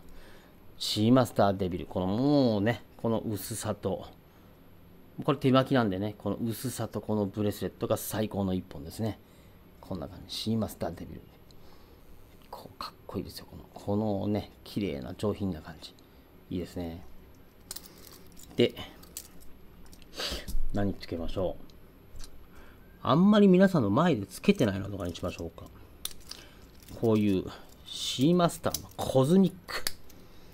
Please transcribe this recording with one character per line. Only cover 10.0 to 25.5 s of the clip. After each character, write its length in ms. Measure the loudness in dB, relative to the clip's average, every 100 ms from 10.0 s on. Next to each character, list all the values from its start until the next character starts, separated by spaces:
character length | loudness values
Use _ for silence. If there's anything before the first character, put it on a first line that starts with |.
| -10
感 120 | -12 -12
じ。 80 | -8
シ 160 | -2
ー 60 | -2
マ 120 | -2
ス 80 | -4
タ 100 | -8
ー 80 | -8
デ 100 | -12
ビ 100 | -14
ル。 60 | -18 -20 -20 -20 -20 -20 -20 -20 -20 -20 -20 -20 -20
こ 180 | -18 -16
う、 40 | -14
か 140 | -14
っ 20 | -14 -10
こ 100 | -8
い 40 |
い 20 |
で 80 | -8
す 80 | -10
よ。 80 | -16
こ 80 | -18
の、 60 | -18
こ 220 | -10 -2 0
の 320 | 0 0 0
ね、 240 | -2 -4 -12
綺 180 | -10 -4
麗 200 | -2 -4
な 120 | -8 -4
上 180 | -2
品 180 | -2 -4
な 100 | -4
感 140 | -10 -16
じ。 140 | -18 -20 -20 -20 -20 -20 -10
い 80 | -8
い 20 |
で 80 | -6
す 80 | -8
ね。 280 | -8 -10 -14 -16 -18 -20 -20 -20 -16 -16 -16 -20 -20 -20 -20 -20 -6 2
で、 200 | 2 0 -12 -16 -16 -16 -16 -16 -16 -16 -20 -20 -20 -20 -16 -10 -8 -8 0 4 4
何 200 | 4 0
つ 140 | -2 -6
け 100 | -4
ま 100 | -2
し 100 | -2
ょ 200 | -2 -4
う。 40 | -12 -20 -20 -20 -16 -12 -12 -12 -18 -18 -20 -20 -20 -6 2
あ 100 | 6
ん 140 | 6
ま 120 | 8
り 80 | 8
皆 180 | 8 8
さ 120 | 6
ん 20 |
の 80 | 4
前 260 | 4 4 2
で 100 | -2
つ 160 | 0
け 120 | 2
て 120 | 4 2
な 80 |
い 60 | 0
の 100 | -4
と 80 | -6
か 80 | -6
に 80 |
し 80 | -6
ま 80 | -6
し 80 | -6
ょ 60 |
う 20 |
か。 160 | -8